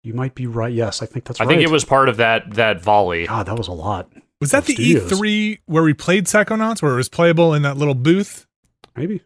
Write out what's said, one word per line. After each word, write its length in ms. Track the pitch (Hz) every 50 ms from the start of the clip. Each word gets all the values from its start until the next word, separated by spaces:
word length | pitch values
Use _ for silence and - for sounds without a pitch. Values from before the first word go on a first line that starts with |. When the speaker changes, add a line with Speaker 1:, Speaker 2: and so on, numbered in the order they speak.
Speaker 1:
you 120 | _ 113 110
might 200 | 123 131 131 _
be 140 | - 127
right. 260 | 120 113 113 113 123 120
Yes, 300 | 113 117 101 - - 110
I 20 |
think 200 | - - 127 -
that's 140 | - 123 -
Speaker 2:
I 40 | 110
think 120 | 127 160
Speaker 1:
right. 100 | 170 156
Speaker 2:
it 40 | 160
was 120 | 156 147 -
part 220 | - 135 135 135 131
of 80 | 120
that, 360 | 104 117 113 113 110 - - 104
that 280 | 113 113 110 104 87
volley. 460 | 90 107 104 104 98 90 85 85 85
Speaker 1:
God, 200 | 85 104 113 98
that 100 | 87 110
was 100 | 117 107
a 60 | - 90
lot 340 | 82 80 101 104 87 85 _ _ - _ _ _ _
Speaker 3:
Was 120 | 147 139
that 80 | - 277
Speaker 1:
of 60 | 285
Speaker 3:
the 60 | - 269
Speaker 1:
studios. 360 | - 123 147 170 127 92 87
Speaker 3:
E 40 | 190
three 420 | 196 214 214 208 214 214 214 214 - _
where 180 | - 156 160 165
we 100 | 156 143
played 300 | - - - 180 208 185
Psychonauts, 540 | - - 214 202 - 220 220 220 220 226 -
where 120 | - 143 127
it 20 |
was 140 | 123 127 -
playable 440 | - - 170 170 170 165 170 165 151
in 100 | 147 143
that 120 | 143 139
little 200 | 139 147 147 135
booth? 520 | 123 123 156 170 196 202 - - - _ _ _ _ _ _ _ _ - _ _
Speaker 1:
Maybe. 280 | 120 143 185 214 - _